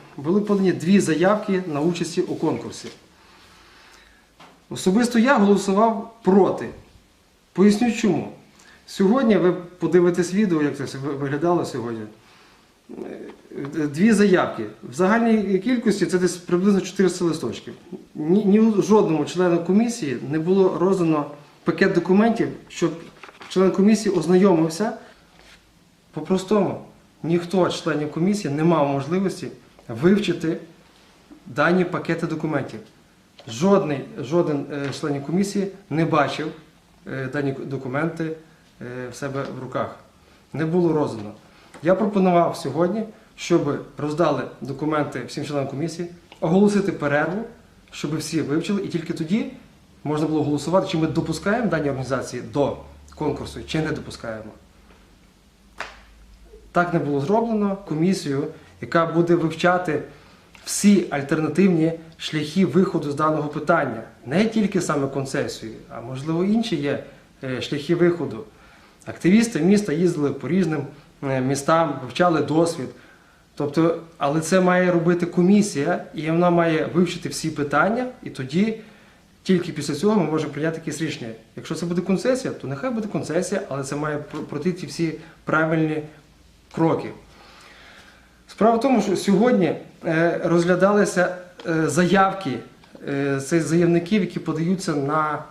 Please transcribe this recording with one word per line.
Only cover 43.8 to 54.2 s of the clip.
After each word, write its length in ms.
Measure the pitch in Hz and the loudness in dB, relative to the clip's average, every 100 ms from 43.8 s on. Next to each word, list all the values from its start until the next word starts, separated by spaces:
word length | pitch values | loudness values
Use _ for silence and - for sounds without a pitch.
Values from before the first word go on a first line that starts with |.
| - - | -8 -8
роздали 460 | 147 151 160 131 120 - | -6 0 0 0 -6 -10
документи 600 | 127 135 151 151 143 131 120 | -10 -6 -2 -2 -2 -6 -8
всім 180 | - 139 | -8 -4
членам 220 | 147 135 | -4 -4
комісії, 420 | 131 160 170 175 - - - | -6 -6 -6 -12 -12 -20 -6
оголосити 520 | 156 185 208 202 175 | 2 4 4 4 0
перерву, 520 | - 147 143 160 196 233 - _ _ - | -2 0 0 0 -4 -8 -14 _ _ -18
щоб 260 | - 151 151 | -10 -6 -6
всі 240 | - 160 | -4 -4
вивчили, 400 | 135 156 - 202 | -2 -2 -2 -4
і 60 | 151 | -2
тільки 260 | 170 - | -6 -6
тоді 380 | 156 160 220 277 - - _ _ _ | -6 -2 -2 -2 -10 -20 _ _ _
можна 240 | 143 151 156 | -4 -2 0
було 160 | 156 | 0
голосувати, 440 | 139 143 165 185 185 | 0 -2 0 0 0
чи 100 | 160 | -2
ми 100 | 156 | 0
допускаємо 600 | 131 160 156 196 233 214 | -2 -4 -4 -2 -2 0
дані 220 | 160 143 | -2 -2
організації 520 | 131 127 123 107 123 | -4 -4 -4 -6 -10
до 360 | 113 139 131 - - - - - | -6 -2 -2 -2 -14 -20 -20 -6
конкурсу, 440 | 147 127 107 123 110 | -6 -4 -10 -12 -6
чи 140 | 160 | -4
не 100 | 156 | -4
допускаємо. 600 | - 113 - | -6 -10 -14